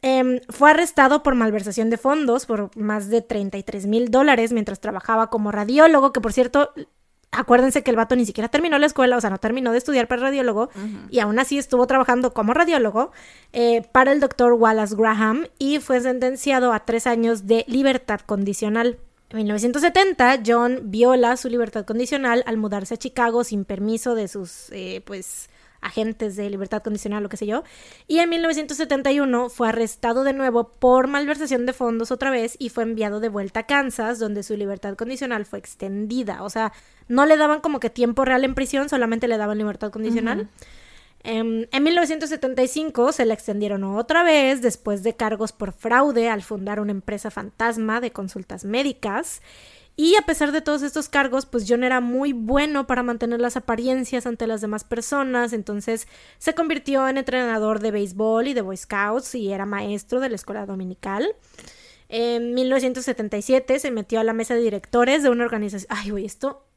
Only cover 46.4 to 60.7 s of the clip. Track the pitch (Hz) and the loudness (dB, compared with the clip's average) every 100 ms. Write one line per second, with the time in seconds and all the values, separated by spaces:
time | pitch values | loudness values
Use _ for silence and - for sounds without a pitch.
46.4 | 185 208 190 208 208 202 - 208 214 - | -6 -8 -6 -4 -4 -4 -6 -8 -8 -10
47.4 | 196 _ 233 226 220 226 240 240 196 - | -12 _ -2 0 -2 -2 -4 -8 -10 -10
48.4 | 185 190 196 226 285 - 214 208 339 - | -12 -12 -4 -2 -2 -4 -6 -6 -6 -10
49.4 | - - - - _ - 311 415 - 311 | -14 -20 -20 -20 _ 0 4 4 4 0
50.4 | 294 302 311 294 277 311 - 285 269 254 | 0 0 -2 -2 -2 -6 -2 0 0 -2
51.4 | 269 240 196 240 254 254 240 247 285 247 | -4 -6 0 0 2 0 0 -2 -2 -4
52.4 | 220 277 302 294 262 254 247 233 233 240 | 0 0 2 -2 -2 -2 -2 -2 -2 0
53.4 | 240 240 - 226 247 262 247 254 247 233 | -2 -2 -4 -2 0 -2 -2 -4 -6 -6
54.4 | 226 220 214 214 - 233 226 285 269 247 | -4 -4 -4 -6 -6 -8 -4 -2 0 -2
55.4 | 240 226 202 208 208 226 - - - _ | -2 -4 -6 -8 -4 -6 -6 -16 -20 _
56.4 | - 320 320 285 277 269 262 269 - 254 | -6 -2 -2 -2 0 0 0 -2 -2 -2
57.4 | 247 220 214 214 220 208 202 185 220 226 | -2 -2 0 -2 -2 -2 -4 -2 0 2
58.4 | 262 247 190 190 - 208 208 233 254 247 | 0 -2 -4 -8 -6 -2 -2 -2 -4 -6
59.4 | 202 196 196 202 208 202 - 247 269 214 | -6 -4 -4 -6 -6 -8 -4 -4 -2 -6
60.4 | - 208 202 | -8 -10 -8